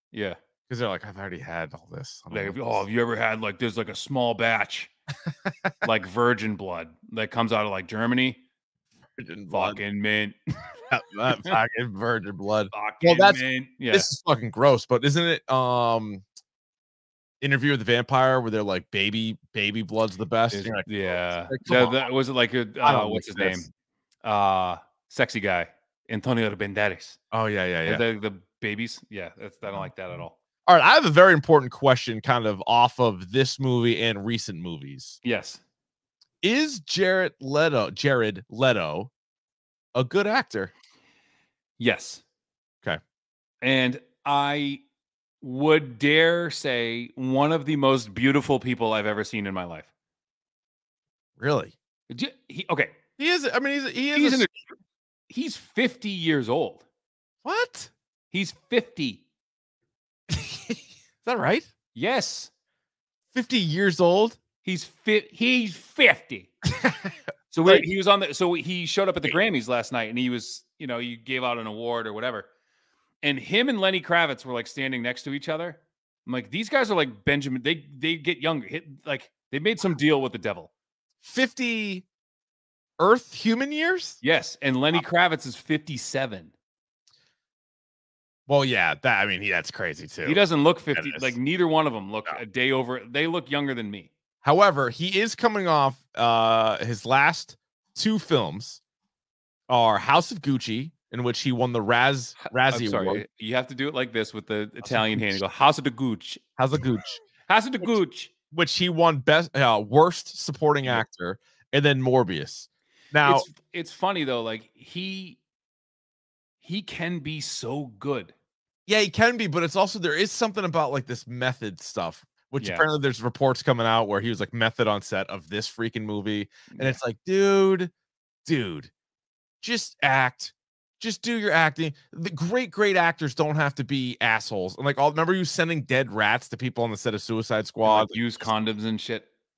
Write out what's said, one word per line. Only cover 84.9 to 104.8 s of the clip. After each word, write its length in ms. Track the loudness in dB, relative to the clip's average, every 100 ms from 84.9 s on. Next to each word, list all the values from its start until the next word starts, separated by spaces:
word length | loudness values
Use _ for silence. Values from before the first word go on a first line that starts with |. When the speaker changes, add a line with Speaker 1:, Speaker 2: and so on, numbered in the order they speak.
| 0
Speaker 2:
Wow. 100 | 0
Speaker 1:
Kravitz 380 | 2 2 0 -6
is 80 | -12
fifty-seven. 960 | -4 -4 -4 -10 -6 -6 -6 -8 -16 _ _ _ _ _ _ _ _ _ _ _ _ _ _ _ _ _ _ _ 2
Speaker 2:
Well, 160 | 4
yeah, 300 | 4 4 2 2
that, 200 | 2 2
I 40 | 2
mean, 160 | 0
he, 80 | -2
that's 220 | -2 -2
crazy 360 | -6 -8 -8 -12
too. 180 | -8 -2
Speaker 1:
He 80 | 2
doesn't 280 | 2 4
look 140 | 2 2
Speaker 2:
That 140 | -2 -4
Speaker 1:
fifty. 120 | -6
Speaker 2:
is. 120 | -6
Speaker 1:
Like, 120 | -6 -2
neither 320 | -2 0 2
one 200 | 2 0
of 80 | -4
'em 160 | -6
look 160 | -8 -8
Speaker 2:
No. 100 | -10
Speaker 1:
a 40 | -8
day 260 | -2 0
over. 300 | 0 -2 -8 -6
They 160 | -4 -2
look 240 | -4 -4
younger 240 | -4 -4
than 160 | -6 -8
me. 220 | -10 -16 _ _ _
Speaker 2:
However, 480 | 2 6 6 4 -2
he 300 | -4 -2 0
is 160 | 0 0
coming 320 | 0 0 2
off, 340 | 4 2 0 _ 0
uh, 680 | 2 4 4 4 2 0
his 220 | -4 -6 2
last 520 | 4 4 0 -8 -20 _ _ _
two 240 | -4 0 0
films 640 | 2 0 0 -6 -12 -18 _ _ _ _ _ _ _ _ -2
are 300 | 2 4 2
House 320 | 2 2 2
of 100 | -6
Gucci, 500 | -2 -2 -2 -6 -8 -16 _
in 120 | -6
which 180 | -4 -2
he 100 | -2
won 220 | 0 0
the 80 | 0
Raz-, 540 | 2 4 4 2 -8 -14
Speaker 1:
H-, 80 | -6
I'm 80 | 2 2
Speaker 2:
Razzie 160 | 2 -2
Speaker 1:
sorry, 160 | -2 -2
Speaker 2:
Award. 220 | -4 -6 _
Speaker 1:
you 160 | -4 -4
have 120 | -4
to 80 | -6
do 140 | -6
it 40 |
like 200 | -4 -4
this 200 | -4 -4
with 140 | -8 -6
the 120 | -6
Speaker 2:
House 100 | -6
of 60 |
Speaker 1:
Italian 420 | -10